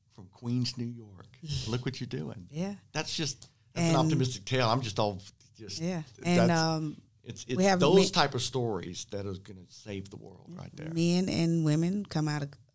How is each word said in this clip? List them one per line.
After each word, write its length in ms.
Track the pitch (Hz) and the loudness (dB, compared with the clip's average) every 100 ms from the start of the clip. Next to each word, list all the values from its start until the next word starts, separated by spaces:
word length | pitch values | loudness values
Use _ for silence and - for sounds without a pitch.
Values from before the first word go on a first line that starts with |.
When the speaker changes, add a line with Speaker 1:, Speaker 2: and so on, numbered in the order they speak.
| _ - | _ -20
Speaker 1:
from 120 | 95 | -20
Queens, 460 | - 120 123 120 135 | -10 -4 -2 -2 -4
New 80 | 120 | -8
York. 420 | 117 107 95 - - 160 135 120 | -10 -16 -20 -20 -16 -6 -6 -2
Look 180 | 123 135 | -4 -4
what 140 | 135 | -6
you're 80 | 127 | -6
doing. 400 | 131 147 104 87 | -6 -8 -10 -12
Speaker 2:
Yeah. 260 | 147 196 196 - | -8 -8 -8 -10
Speaker 1:
That's 220 | 156 151 156 | -8 -6 -4
just, 320 | 143 - - _ _ | -4 -6 -14 _ _
that's 160 | 175 170 | -2 2
an 60 | 165 | 4
Speaker 2:
And 20 | |
Speaker 1:
optimistic 480 | 160 143 127 98 - | 4 2 0 -2 -2
tale. 240 | 131 113 | 2 4
I'm 120 | 123 | 2
just 180 | 113 98 | 0 0
all, 220 | 104 98 - - - - | 0 -2 -10 -20 -20 -20
just, 240 | 104 - | -14 -8
Speaker 2:
Yeah. 220 | 170 175 156 - | -6 -6 -8 -6
And, 260 | 170 175 175 | 2 4 6
Speaker 1:
that's, 120 | 165 | 4
Speaker 2:
um, 360 | 160 160 156 - - _ | 2 0 -4 -8 -16 _
Speaker 1:
it's, 220 | - - - | -16 -12 -4
Speaker 2:
we 60 | 131 | 2
Speaker 1:
it's 80 | 196 | 4
Speaker 2:
have 140 | 180 | 6
Speaker 1:
those 160 | 147 190 | 8 8
Speaker 2:
men 120 | 180 | 6
Speaker 1:
type 260 | 175 143 | 4 2
of 80 | 131 | 2
stories 640 | - 135 117 92 87 87 - | -2 -2 -2 -2 -6 -10 -8
that 140 | 101 101 | -6 -6
are 60 | 92 | -8
gonna 160 | 101 95 87 | -12 -18 -20
save 400 | - 107 98 98 | -16 -10 -8 -10
the 60 | 107 | -14
world 300 | 107 92 - 170 | -16 -18 -18 -14
right 140 | 90 | -14
there. 160 | - 156 | -12 -6
Speaker 2:
Men 380 | 165 170 180 185 | 0 2 2 2
and 340 | - 165 165 | 0 2 4
women 400 | 156 151 170 208 196 | 4 2 2 0 -2
come 220 | 156 151 | -2 0
out 140 | 147 | -2
of 80 | 143 - _ | -6 -10 _